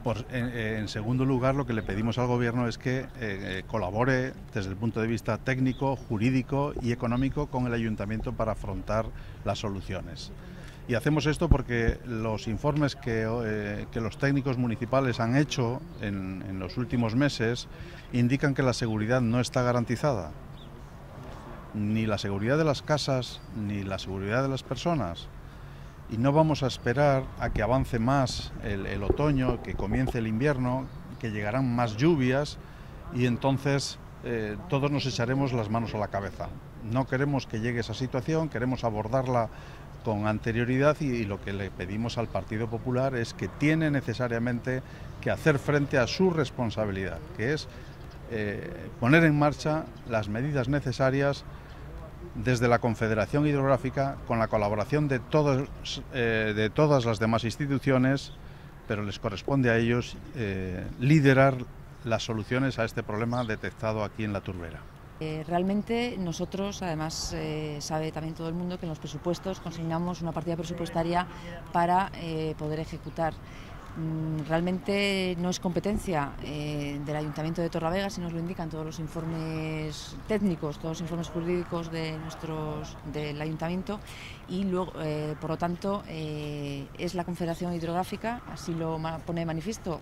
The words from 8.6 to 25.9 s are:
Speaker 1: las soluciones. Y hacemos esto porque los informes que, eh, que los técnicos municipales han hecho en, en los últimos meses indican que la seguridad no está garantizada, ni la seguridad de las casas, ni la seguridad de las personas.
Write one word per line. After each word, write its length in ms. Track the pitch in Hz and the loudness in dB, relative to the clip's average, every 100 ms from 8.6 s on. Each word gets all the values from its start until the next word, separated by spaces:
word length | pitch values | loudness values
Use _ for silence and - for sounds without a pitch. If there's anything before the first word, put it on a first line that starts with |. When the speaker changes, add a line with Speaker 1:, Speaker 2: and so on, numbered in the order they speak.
| 104 95 95 107 113 - - - 104 | -2 -4 0 0 0 -6 -10 -6 -2
Speaker 1:
las 120 | 101 | -2
soluciones. 760 | 110 98 - 92 85 69 - - - - - - - | -2 -4 -4 -6 -6 -10 -10 -12 -14 -14 -14 -14 -2
Y 60 | |
hacemos 320 | 117 151 151 147 | 0 4 4 2
esto 240 | 147 170 | 2 6
porque 480 | 135 127 120 117 117 127 | 6 6 2 2 2 -4
los 420 | 113 113 107 - | -2 0 -2 -2
informes 480 | 104 147 147 147 - | 0 2 4 2 0
que, 300 | 127 113 110 | -2 0 0
eh, 600 | 120 113 107 104 104 107 | 0 0 -2 -2 -4 -4
que 80 | 120 | -2
los 200 | 113 - | -2 0
técnicos 400 | 139 139 135 123 | 2 2 2 0
municipales 600 | 123 110 113 131 135 113 | 0 0 2 2 4 2
han 160 | 113 131 | 4 4
hecho 460 | 147 - 117 131 160 - | 4 2 0 0 -6 -6
en, 420 | 104 101 95 95 101 | -4 -2 -4 -6 -6
en 120 | 95 | -6
los 180 | 92 - | -4 -4
últimos 380 | 120 123 117 117 | 0 2 4 4
meses 520 | 143 - 113 120 - - - - - | 2 4 0 0 -6 -12 -12 -14 -4
indican 400 | 123 120 135 147 | 2 4 4 2
que 80 | 135 | 4
la 120 | 131 | 2
seguridad 480 | 117 117 107 107 127 | 2 0 0 2 4
no 180 | 117 120 | 4 2
está 240 | 117 131 | 2 2
garantizada, 680 | 123 120 117 113 151 117 80 73 - - - - - - - - - - - - - | 4 2 2 2 2 0 -2 -8 -14 -14 -16 -16 -16 -16 -16 -14 -12 -12 -12 -14 -8
ni 320 | 107 104 110 110 | -2 2 2 2
la 140 | 104 | 2
seguridad 400 | 104 98 110 147 | 0 0 2 4
de 40 | |
las 200 | 160 135 | 4 2
casas, 580 | - 151 - 131 120 - - 113 | 2 0 2 0 0 -8 -10 -4
ni 260 | 104 104 | -2 -2
la 160 | 98 95 | -2 -4
seguridad 460 | - 95 98 120 | -4 -4 0 2
de 60 | 135 | 2
las 120 | 131 | -2
personas. 680 | - 127 175 165 92 85 - - - - - - - | -4 -2 0 0 0 -4 -10 -14 -14 -14 -14 -14 -16